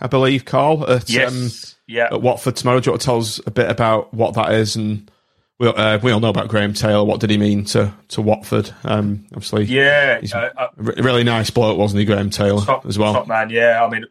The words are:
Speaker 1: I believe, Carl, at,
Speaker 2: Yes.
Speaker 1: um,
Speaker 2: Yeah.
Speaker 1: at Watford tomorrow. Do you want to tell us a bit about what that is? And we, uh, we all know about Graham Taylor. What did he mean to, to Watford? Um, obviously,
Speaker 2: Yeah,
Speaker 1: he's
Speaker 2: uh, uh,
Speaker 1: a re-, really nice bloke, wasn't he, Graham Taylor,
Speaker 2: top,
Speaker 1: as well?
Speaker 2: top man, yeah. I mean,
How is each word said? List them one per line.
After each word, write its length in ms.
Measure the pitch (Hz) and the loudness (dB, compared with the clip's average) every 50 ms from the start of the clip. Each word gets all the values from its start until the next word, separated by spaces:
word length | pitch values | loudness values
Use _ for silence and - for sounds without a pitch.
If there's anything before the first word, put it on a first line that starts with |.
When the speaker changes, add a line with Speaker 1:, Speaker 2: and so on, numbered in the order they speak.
Speaker 1:
I 60 | - | -4
believe, 380 | 117 135 131 131 135 139 131 - | 0 2 2 4 2 2 0 -2
Carl, 440 | - - 131 139 151 160 151 147 - | 0 0 2 2 2 2 2 2 2
at, 200 | 127 123 - - | 0 0 0 0
Speaker 2:
Yes. 220 | 117 127 131 127 | 0 0 0 0
Speaker 1:
um, 460 | 127 127 123 117 - - - - - _ _ | -2 -4 -6 -6 -8 -10 -14 -20 -20 _ _
Speaker 2:
Yeah. 180 | - 113 117 117 | -6 -2 0 0
Speaker 1:
at 160 | 117 - 104 | 0 0 0
Watford 340 | 117 127 120 - - 131 117 | 0 0 0 0 -2 -4 -4
tomorrow. 240 | - - 123 123 127 | 0 2 2 2 2
Do 80 | 117 | 2
you 40 | 127 90 | 0 0
want 80 | 98 | 0
to 40 | - | 0
tell 120 | 135 120 117 | 0 0 0
us 200 | 113 110 - - - | 0 -4 -6 -8 -10
a 60 | 117 | -4
bit 180 | - 127 110 90 | -2 0 0 0
about 440 | 113 120 117 110 110 107 - - - | 0 0 2 2 2 0 -2 -4 -2
what 200 | 107 113 85 107 | -2 -2 0 0
that 160 | 117 101 78 110 | 0 0 2 2
is? 220 | 110 107 104 - | 2 0 0 -2
And 340 | 113 107 104 107 104 - - _ _ _ _ _ _ _ _ _ - | -4 -4 -4 -4 -6 -10 -14 _ _ _ _ _ _ _ _ _ 0
we, 80 | 123 | 0
uh, 320 | 113 - 107 110 107 107 104 | 2 2 2 2 2 2 2
we 120 | 110 127 | 2 2
all 80 | 110 107 | 2 2
know 100 | 117 110 | 2 0
about 180 | 98 110 101 | 0 0 -2
Graham 260 | 107 107 104 104 101 101 | -2 0 0 0 -2 -2
Taylor. 300 | - 113 107 104 104 104 | -2 0 2 2 2 2
What 160 | 104 104 - | 2 0 0
did 100 | - 104 | 0 0
he 80 | 107 | 2
mean 280 | 104 104 104 104 101 104 | 2 2 2 0 0 -2
to, 280 | - - 107 101 98 - - _ - | -2 0 0 0 0 -4 -8 _ -10
to 120 | - 113 | -6 -2
Watford? 500 | 107 110 104 - - - 113 107 104 - - - - | 0 0 0 -2 -2 -4 -4 -4 -4 -4 -10 -10 -6
Um, 420 | 110 107 107 104 101 101 101 - - - | -4 -2 -2 -2 -2 -4 -6 -10 -14 -16
obviously, 320 | 110 - - 113 107 104 | -14 -10 -4 -2 -2 -2
Speaker 2:
Yeah, 540 | 110 127 135 139 143 147 147 139 135 117 110 | 0 2 2 4 4 4 4 2 2 0 -2
Speaker 1:
he's 140 | 107 101 120 | -4 -6 -6
Speaker 2:
uh, 160 | 117 120 127 - | -6 -6 -6 -6
uh, 100 | 135 123 - - | -6 -8 -8 -8
Speaker 1:
a 60 | - 107 | -8 -8
re-, 120 | 117 - - | -6 -2 0
really 220 | 117 131 123 120 117 | 0 2 2 2 2
nice 260 | 120 117 110 104 - | 2 0 0 -2 -2
bloke, 280 | - 120 113 110 98 | 0 2 2 2 2
wasn't 220 | 87 104 104 101 101 | 0 0 0 0 0
he, 60 | 104 | 0
Graham 240 | 107 104 101 101 98 | 2 0 0 0 -2
Taylor, 320 | - - 104 101 101 104 101 | -2 0 0 2 2 0 0
Speaker 2:
top, 200 | 135 135 - - | 0 -2 -2 -4
Speaker 1:
as 120 | - 95 | -4 -2
well? 160 | 104 104 107 107 | 0 0 2 0
Speaker 2:
top 140 | 127 - | 0 -2
man, 220 | 117 110 110 107 107 | -2 -2 -2 -2 -2
yeah. 340 | 113 117 117 117 113 117 117 | 0 2 4 4 4 4 2
I 60 | 117 | 0
mean, 160 | 113 110 113 - | -2 -4 -8 -8